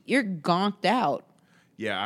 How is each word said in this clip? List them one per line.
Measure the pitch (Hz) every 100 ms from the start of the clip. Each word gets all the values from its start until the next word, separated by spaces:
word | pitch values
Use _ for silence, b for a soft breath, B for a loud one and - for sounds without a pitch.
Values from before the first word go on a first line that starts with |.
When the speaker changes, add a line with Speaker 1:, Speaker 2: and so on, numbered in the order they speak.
| -
Speaker 1:
you're | 262
gonked | 202 165 180 175 202 196 190
out. | 247 151 127 - _ b b b -
Speaker 2:
Yeah, | 107 95